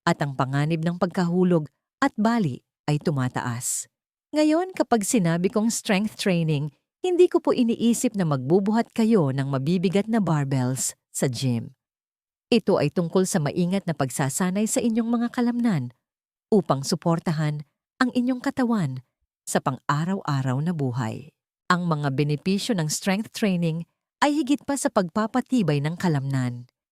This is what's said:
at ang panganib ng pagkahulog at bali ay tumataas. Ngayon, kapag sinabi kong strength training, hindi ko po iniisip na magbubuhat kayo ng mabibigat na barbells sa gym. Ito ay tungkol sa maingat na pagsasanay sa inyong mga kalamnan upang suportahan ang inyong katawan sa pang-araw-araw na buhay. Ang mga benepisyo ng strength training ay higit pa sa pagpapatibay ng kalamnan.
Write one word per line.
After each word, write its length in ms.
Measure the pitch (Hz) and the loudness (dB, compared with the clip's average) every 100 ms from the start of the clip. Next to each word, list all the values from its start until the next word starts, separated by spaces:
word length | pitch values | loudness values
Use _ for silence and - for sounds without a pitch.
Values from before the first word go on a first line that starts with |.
at 160 | 170 170 | -2 0
ang 160 | 147 | -2
panganib 480 | 131 131 139 151 165 | -2 -2 0 0 0
ng 160 | 165 175 | -2 -2
pagkahulog 720 | 185 190 175 180 180 170 151 - _ _ | -2 0 0 2 4 2 0 -10 _ _
at 80 | 277 - | -2 0
bali 480 | 214 233 165 123 _ _ - | 0 2 0 -4 _ _ -2
ay 80 | 147 | 0
tumataas. 880 | - 139 127 - 123 120 - - - _ _ _ _ | 0 -2 -2 -4 -6 -6 -6 -8 -8 _ _ _ _
Ngayon, 400 | 302 302 311 370 | 2 4 2 0
kapag 320 | 370 277 233 196 | -4 0 0 2
sinabi 400 | 240 170 170 180 | 2 2 2 0
kong 240 | 214 226 | 0 -2
strength 480 | - - 190 214 - | -2 -2 0 -2 -2
training, 560 | 208 175 156 147 147 - _ _ 370 | 0 0 2 0 -4 -10 _ _ -2
hindi 240 | 349 359 | 4 4
ko 80 | 370 | 4
po 160 | - | 0
iniisip 640 | 247 233 - 233 233 247 202 | 2 0 2 0 2 0 0
na 80 | 165 | 0
magbubuhat 640 | 139 127 185 202 220 - | 0 2 2 4 0 0
kayo 400 | - 220 220 139 | 0 2 4 2
ng 160 | 135 135 | 0 -2
mabibigat 640 | 135 135 185 185 196 220 | -2 0 0 2 0 0
na 80 | 226 | 0
barbells 800 | 190 151 139 139 127 127 - - _ | 2 0 0 0 0 -2 -4 -8 _
sa 160 | - 143 | -4 -4
gym. 480 | 117 127 117 - - _ _ _ _ _ _ _ | -2 -2 -2 -4 -16 _ _ _ _ _ _ _
Ito 320 | 233 - 185 | 2 4 2
ay 80 | 143 | 2
tungkol 360 | - 165 190 190 | 0 0 2 2
sa 120 | 190 | 0
maingat 480 | 147 82 175 196 185 | 0 0 0 0 -2
na 80 | |
pagsasanay 720 | - 135 - 139 - 185 190 214 | -2 -2 0 -2 0 -2 0 0
sa 160 | 262 | 0
inyong 240 | 240 226 226 | 0 0 0
mga 220 | 233 240 | -2 -2
kalamnan 640 | 254 240 240 233 160 123 - _ _ _ _ _ | 0 -2 0 0 0 -4 -10 _ _ _ _ _
upang 320 | 214 - 135 | 2 2 -2
suportahan 800 | 139 180 175 165 175 156 151 151 - _ _ _ | 0 -2 0 0 -2 -2 -2 -4 -10 _ _ _
ang 80 | 247 | -2
inyong 320 | 254 247 254 | 0 0 -2
katawan 600 | 269 - 240 226 147 127 - _ _ _ - | -4 -2 0 0 -2 -4 -12 _ _ _ -4
sa 160 | 180 | -2
pang-araw-araw 960 | 147 127 - 147 165 196 - 139 131 127 | -2 -4 -2 -2 -2 -4 -2 -2 0 -2
na 160 | 160 | -2
buhay. 560 | 165 135 120 110 113 143 _ _ _ _ | -2 -2 -2 -6 -8 -14 _ _ _ _
Ang 160 | 175 175 | -2 0
mga 240 | 151 147 | 0 0
benepisyo 640 | 135 147 147 190 196 - | 0 0 -2 -2 -2 0
ng 160 | 196 156 | -2 -2
strength 400 | - 202 190 220 | -4 -2 -2 -4
training 560 | - 208 175 170 160 170 _ _ _ | -4 -2 0 0 -2 -8 _ _ _
ay 160 | 285 | 0
higit 240 | 294 254 285 - | 0 0 -2 -2
pa 80 | |
sa 160 | 277 269 | -4 -2
pagpapatibay 880 | 220 175 214 220 254 - 254 160 147 | -2 -2 -2 -2 -2 0 0 2 0
ng 160 | 147 | -2
kalamnan. 720 | 175 185 143 139 135 123 120 123 _ _ | -2 -2 0 0 -2 -2 -6 -16 _ _